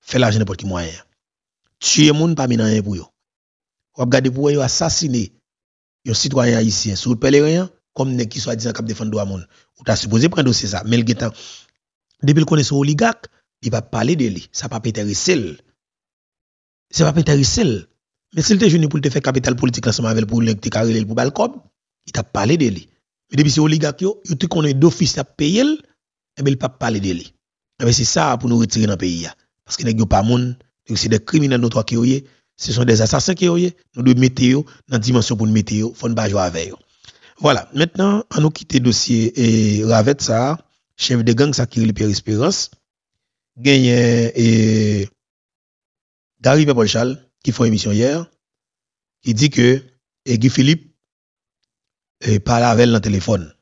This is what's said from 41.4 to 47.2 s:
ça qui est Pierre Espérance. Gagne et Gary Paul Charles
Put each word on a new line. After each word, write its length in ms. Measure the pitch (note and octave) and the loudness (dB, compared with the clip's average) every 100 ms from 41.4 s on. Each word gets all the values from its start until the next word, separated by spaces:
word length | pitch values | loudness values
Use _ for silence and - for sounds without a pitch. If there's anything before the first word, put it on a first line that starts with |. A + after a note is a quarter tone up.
| D3 | 2
ça 140 | C3+ B2 | 0 -4
qui 160 | - | 0
est 100 | A2 | 0
Pierre 160 | G#2 G#2+ | 0 -2
Espérance. 600 | G2 - G#2+ D3 G3+ - _ _ _ _ _ _ _ _ - | -2 -4 -2 -2 -2 -8 _ _ _ _ _ _ _ _ -4
Gagne 260 | B2+ C#3 B2 A#2+ A#2+ A#2 A#2 | 2 4 4 4 4 2 0
et 760 | A#2+ A2+ A2+ A2 A2 G#2+ G#2 G2 _ _ _ _ _ _ _ _ _ _ _ _ _ | 2 4 4 4 2 0 -2 -4 _ _ _ _ _ _ _ _ _ _ _ _ _
Gary 260 | B2+ C#3+ D3 | 2 4 4
Paul 220 | B2 G#2+ | 4 2
Charles 340 | A2+ B2 C3 | 0 -2 -4